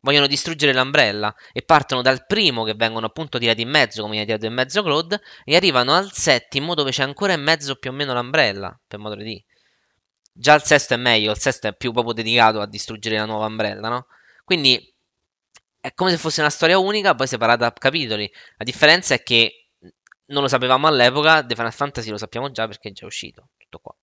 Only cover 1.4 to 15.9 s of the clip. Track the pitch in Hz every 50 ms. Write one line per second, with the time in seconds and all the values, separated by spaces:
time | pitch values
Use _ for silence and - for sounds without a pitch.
1.4 | - - _ 123 - _ 165 151 139 - 135 127 123 131 131 127 _ _ 196 214
2.4 | 214 165 127 117 110 110 110 107 117 113 113 113 113 110 _ - 160 143 - 123
3.4 | 120 117 113 107 117 117 143 151 135 110 - 110 107 107 107 107 107 104 110 107
4.4 | 107 110 117 123 131 131 139 202 208 175 143 151 170 165 202 202 _ - - -
5.4 | _ - 143 175 185 190 139 127 123 127 147 175 196 202 - - - 165 139 120
6.4 | - _ - 139 139 165 175 151 147 135 127 - 139 135 143 - 202 202 185 156
7.4 | 143 147 165 156 143 139 135 _ - 131 127 139 147 139 127 123 120 123 139 156
8.4 | 139 110 98 98 98 90 - _ _ _ - 104 104 107 107 101 107 110 110 104
9.4 | _ _ _ _ _ _ _ _ _ _ _ _ _ _ _ _ _ _ _ -
10.4 | 117 139 147 151 - - 156 143 - - 127 120 123 123 117 110 107 107 107 -
11.4 | - 139 123 - - 107 104 _ - 127 113 123 117 117 113 110 110 110 117 120
12.4 | 117 110 110 107 104 104 104 104 - - 113 107 107 113 110 107 107 107 110 107
13.4 | 107 107 110 110 110 104 101 101 104 113 120 127 127 _ _ _ _ _ _ _
14.4 | _ _ 185 170 143 135 127 117 - _ _ _ _ _ _ _ _ _ _ _
15.4 | _ _ _ - _ _ _ _ _ 127